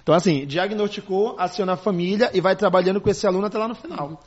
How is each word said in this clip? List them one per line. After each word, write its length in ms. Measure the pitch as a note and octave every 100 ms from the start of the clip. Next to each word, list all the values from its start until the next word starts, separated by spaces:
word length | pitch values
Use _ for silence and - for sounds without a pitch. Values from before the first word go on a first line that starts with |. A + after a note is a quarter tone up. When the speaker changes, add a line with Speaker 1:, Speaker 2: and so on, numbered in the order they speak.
Speaker 1:
Então, 120 | -
assim, 300 | E3 F#3 C#3+
diagnosticou, 880 | C#3+ D3+ G3 G#3+ G#3 G#3 G3+ F#3+ A3 B3+
aciona 340 | F3+ - F#3
a 40 | F3+
família 540 | A3 F3 F3 G3+ A#3+
e 60 | F#3
vai 140 | F3+
trabalhando 460 | F#3+ G3+ F#3 F#3 G3
com 80 | G#3
esse 180 | G3 G#3
aluno 200 | F#3 G3+
até 100 | G#3+
lá 100 | A3+
no 80 |
final, 360 | A#3 E4+ D#4 C#3+
Speaker 2:
Uhum. 60 | D#3+